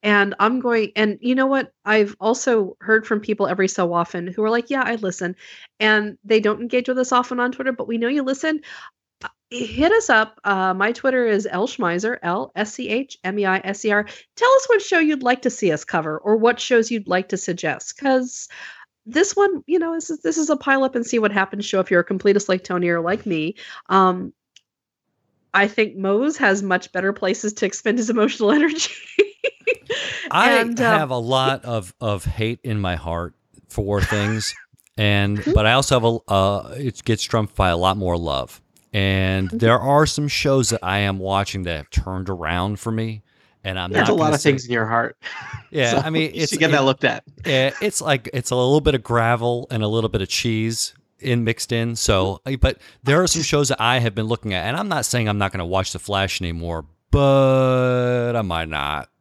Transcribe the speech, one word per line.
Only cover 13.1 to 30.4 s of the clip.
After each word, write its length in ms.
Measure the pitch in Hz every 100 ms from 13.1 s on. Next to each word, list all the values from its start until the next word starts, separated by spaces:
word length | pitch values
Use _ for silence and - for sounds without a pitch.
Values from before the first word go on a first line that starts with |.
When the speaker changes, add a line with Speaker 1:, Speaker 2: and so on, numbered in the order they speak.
| -
Speaker 1:
M 160 | 185 202
E 60 | 196
I 100 | 190
S 200 | 190 202 214
E 60 |
R. 120 | 208 208 - - -
Tell 160 | 494 539
us 120 | 523
what 140 | 440
show 160 | 403 349
you'd 240 | 311 294
like 180 | 247 254
to 80 | 254
see 220 | - 196
us 120 | 151
cover 360 | - 170 156 156
or 180 | 208 220
what 220 | 226 240
shows 320 | - 240 226
you'd 160 | 233 202
like 220 | 180 190
to 80 | 185
suggest. 600 | - 180 160 135 - -
'Cause 500 | 277 262 254 - - - - - - _ 220
this 280 | 254 403 -
one, 280 | 403 349 -
you 140 | 349
know, 160 | 330 330
this 160 | 320
is, 80 | 311
this 180 | 320 320
is 140 | 311
a 60 | 285
pile 260 | 285 269
up 100 | 262
and 140 | 262 233
see 100 | 233
what 140 | 214
happens 340 | 202 196 202 202
show 140 | 196
if 100 | 185
you're 120 | 180
a 40 | 175
completist 420 | 190 202 196 196
like 140 | 185
Tony 240 | - 180 175
or 100 | 170
like 240 | 170 214 220
me. 300 | 160 156 208 - - -
Um, 420 | 190 185 180 185 _ _ _ _ _ _ _ _ _ _ _ _
I 140 | 185 202
think 280 | - 214 196
Mose 420 | 190 202 285 294
has 240 | 233 196
much 300 | 202 180 -
better 220 | 185 190
places 380 | 202 185 - 208
to 120 | 208 196
expend 320 | - 226 240
his 120 | 220
emotional 400 | 220 208 - 208
<laughs> 80 | 302
energy. 320 | 311 320 - - - - 403 - 539 - - - - 480 - - 339
Speaker 2:
I 300 | 175